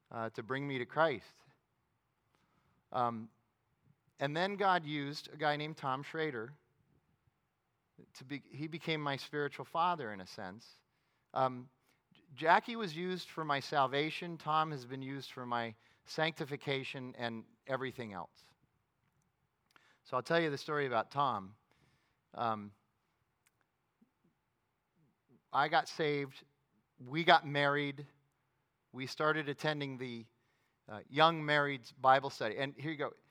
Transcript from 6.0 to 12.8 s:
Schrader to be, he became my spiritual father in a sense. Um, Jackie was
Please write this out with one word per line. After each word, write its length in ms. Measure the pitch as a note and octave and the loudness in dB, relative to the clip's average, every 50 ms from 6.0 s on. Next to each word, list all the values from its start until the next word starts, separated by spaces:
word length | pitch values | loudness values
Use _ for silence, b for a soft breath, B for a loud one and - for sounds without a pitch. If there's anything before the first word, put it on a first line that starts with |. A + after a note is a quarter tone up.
| C#3+ | -4
Schrader 500 | - - D#3+ D#3 D3+ C3 A#2 A2 B2+ D3 - _ _ _ _ _ _ _ _ _ _ _ _ _ _ _ _ _ _ _ _ _ _ _ _ _ _ _ - - _ - | -6 -4 -4 -2 -2 -2 -6 -8 -8 -12 -18 _ _ _ _ _ _ _ _ _ _ _ _ _ _ _ _ _ _ _ _ _ _ _ _ _ _ _ -20 -20 _ -20
to 60 | - C#3 | -18 -12
be, 180 | B2+ D3 C3 - - | -10 -10 -10 -10 -12
he 180 | - C#3 D3+ | -10 -8 -8
became 340 | D#3+ D#3+ D3+ - E3+ D#3+ D#3 | -8 -8 -6 -2 -2 -2 0
my 160 | D3 C#3+ C#3 | 0 -2 -2
spiritual 480 | C3 - - - D3 C#3+ C#3+ - - C3 | -4 -4 -6 -4 -2 -2 -4 -4 -8 -10
father 480 | - - E3 E3 F3+ F3 D#3+ C3 A2 G#2 | -6 -2 0 2 2 0 0 -4 -6 -6
in 80 | F#2+ | -8
a 60 | F#2 | -10
sense. 380 | - - - G2+ F#2 F#2+ A#2 - - - - _ _ _ _ _ _ _ _ _ _ - | -12 -12 -10 -10 -10 -10 -12 -16 -20 -20 -20 _ _ _ _ _ _ _ _ _ _ 0
Um, 340 | C3 C3 C3 B2+ B2 B2+ C#3+ _ _ _ _ _ _ _ _ _ - _ - C#3 | 2 2 2 0 -4 -12 -16 _ _ _ _ _ _ _ _ _ -20 _ -18 -8
Jackie 420 | B2 D#3 D#3+ F3+ G#3+ - - A#3 | -2 4 6 6 6 4 0 -4
was 180 | A3+ | -4